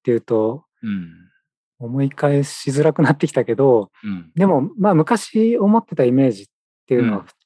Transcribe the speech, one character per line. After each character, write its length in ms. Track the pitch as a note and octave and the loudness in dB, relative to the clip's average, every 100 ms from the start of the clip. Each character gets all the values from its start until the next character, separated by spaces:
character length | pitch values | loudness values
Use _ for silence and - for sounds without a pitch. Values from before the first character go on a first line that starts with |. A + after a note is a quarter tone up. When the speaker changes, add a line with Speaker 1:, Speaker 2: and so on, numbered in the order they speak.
Speaker 1:
て 100 | - | -2
い 40 | A#2 | -2
う 40 | |
と、 440 | - A2+ A2 C#3 - _ | 0 -2 -2 -4 -14 _
Speaker 2:
う 60 | A2 | -8
ん。 220 | G2 E2+ E2 F2+ _ _ _ _ _ | -8 -8 -18 _ _ _ _ _ _
Speaker 1:
思 220 | A#2 C3 | -8 -4
い 80 | C#3 | -4
返 340 | - D3 C#3+ | -2 0 0
し 260 | C#3 - - | -2 -6 -6
づ 140 | C3+ | 0
ら 80 | D#3 | 0
く 100 | D3 | 2
な 100 | D3+ | 0
っ 40 | D3 | 0
て 100 | D3+ | -2
き 60 | |
た 120 | - | -2
け 120 | A#2+ A2+ | -2 0
ど、 340 | C3+ A#2 G2 _ | 4 2 0 _
Speaker 2:
う 20 | G#2+ | -10
ん。 240 | F#2 D#2+ D#3+ | -10 -8 -2
Speaker 1:
で 100 | G3 | 2
も、 240 | D3+ D#3+ - | 2 -2 -2
ま 120 | G3+ | 2
あ、 40 | |
昔 640 | E3 D#3+ A3+ - A3 A3+ A#3+ | 2 2 -2 -2 0 0 2
思 200 | G3+ A3+ | 2 2
っ 60 | |
て 120 | - D#3 | 0 -2
た 80 | |
イ 80 | B2+ | 0
メ 160 | B2+ C3+ | 2 2
ー 20 | |
ジ 120 | G2 | -2
っ 20 | G2+ _ _ _ _ | -10 _ _ _ _
て 80 | |
い 60 | B2 | 0
う 60 | A#2 | 0
の 80 | |
は、 40 | G2+ | -2
Speaker 2:
う 20 | |
ん。 20 | F2+ | -8
Speaker 1:
ふ-、 40 | _ | _